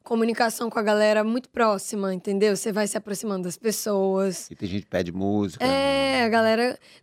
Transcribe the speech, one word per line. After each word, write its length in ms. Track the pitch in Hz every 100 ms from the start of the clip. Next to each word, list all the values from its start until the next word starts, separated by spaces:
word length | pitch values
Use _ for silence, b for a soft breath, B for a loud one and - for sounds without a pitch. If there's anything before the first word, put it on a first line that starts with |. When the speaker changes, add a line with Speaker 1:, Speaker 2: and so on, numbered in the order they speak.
Speaker 1:
comunicação 680 | - 226 226 226 233 - 233
com 100 | 226
a 20 |
galera 400 | 208 208 214 214
muito 280 | 220 247 -
próxima, 640 | - 226 190 - 208 190
entendeu? 420 | 185 208 196 208 190
Você 160 | 226
vai 160 | 202 208
se 80 | 220
aproximando 460 | 202 196 220 190
das 140 | 180 -
pessoas. 920 | 220 208 220 196 190 190 196 175 -
Speaker 2:
E 60 | -
tem 140 | 101
gente 140 | 101
que 60 | -
pede 220 | 92 87
música. 540 | 90 98 104 98 - 254
Speaker 1:
É, 580 | 269 277 277 269 262
a 60 | 233
galera, 500 | 226 220 226 247 - B B